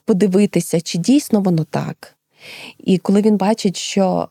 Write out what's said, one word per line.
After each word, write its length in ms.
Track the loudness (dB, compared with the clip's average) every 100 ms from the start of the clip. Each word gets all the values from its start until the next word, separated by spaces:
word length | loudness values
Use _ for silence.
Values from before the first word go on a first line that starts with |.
| -2
подивитися, 760 | 2 2 2 2 0 -2 -4
чи 160 | -4 -4
дійсно 440 | 2 2 2 0
воно 220 | 2 0
так». 520 | -2 -6 -8 -12 -18 _ _ _ -20 -20 -20 -10
І 200 | -2 0
коли 240 | 2 2
він 160 | 4 2
бачить, 400 | 0 0 -2 -4
що, 520 | -4 0 0 0 -4